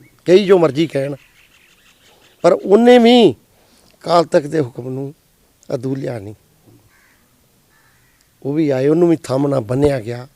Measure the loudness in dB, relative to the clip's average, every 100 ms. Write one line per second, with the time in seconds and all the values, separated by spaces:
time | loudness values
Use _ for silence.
0 | _ _ 2 2 4 2 2 -2 -4 -4
1 | -8 -10 _ _ _ _ _ _ _ _
2 | _ _ _ _ 0 0 2 4 6 6
3 | 6 6 4 0 _ _ _ _ _ _
4 | -2 0 0 -2 -2 -6 -6 -8 -12 -12
5 | -12 -16 _ _ _ _ -12 -10 -8 -8
6 | -10 -12 -14 -20 _ _ _ _ _ _
7 | _ _ _ _ _ _ _ _ _ _
8 | _ _ _ _ -8 -4 -2 0 0 2
9 | 2 0 -2 -4 -2 -4 -4 -2 -2 -2
10 | -8 -14 -16